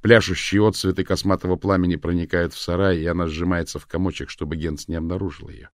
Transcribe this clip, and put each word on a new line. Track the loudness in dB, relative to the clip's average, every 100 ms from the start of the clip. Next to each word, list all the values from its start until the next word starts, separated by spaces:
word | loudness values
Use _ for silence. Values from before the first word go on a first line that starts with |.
Пляшущие | 8 6 6 -2 0 4 4
отцветы | 2 -2 0
косматого | -2 -2 0 -2 0 -2
пламени | 2 2 2 0
проникают | 0 0 0 0 0
в | -4
сарай, | -4 0 2 2
и | 0
она | 0 -2
сжимается | -2 0 0 -2 -8
в | -6
комочек, | -2 -2 -4 -10
чтобы | -8 -6 -4
Генц | -4 -6 -6
не |
обнаружил | -4 -4 -4 -4 -8 -16
её. | -18 -20